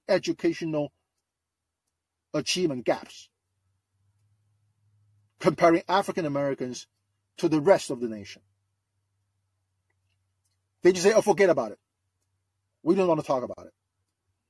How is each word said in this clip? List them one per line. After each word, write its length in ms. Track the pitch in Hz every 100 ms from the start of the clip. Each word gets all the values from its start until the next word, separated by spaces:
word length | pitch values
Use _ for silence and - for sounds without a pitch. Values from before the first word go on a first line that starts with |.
| -
educational 840 | 185 175 165 170 165 165 151 147 _ _ _ _ _ _ _ _ _ _ _ _ _ _
achievement 500 | 151 - 185 175 127
gaps 460 | 117 131 - - - _ _ _ _ _ _ _ _ _ _ _ _ _ _ _ _ _ _ _ _ -
comparing 440 | 175 151 170 170 -
African 380 | 185 196 190 156
Americans 600 | 143 143 135 127 123 - _ _ _ _ -
to 100 | 170
the 120 | 151
rest 300 | 151 170 -
of 100 | 127
the 80 | 117
nation. 340 | 107 95 - _ _ _ _ _ _ _ _ _ _ _ _ _ _ _ _ _ _ _ _ _ _ _ _
They 100 | 175
just 120 | 185
say, 100 | 185
"Oh, 80 | 220
forget 260 | - 185 196
about 240 | 135 110
it. 60 | - _ _ _ _ _ _ _ _ _ _
We 120 | 151
don't 140 | 190 185
want 120 | 156
to 60 | -
talk 160 | 131
about 220 | 110 -
it." 80 | - _ _ _ _ _ _ _ _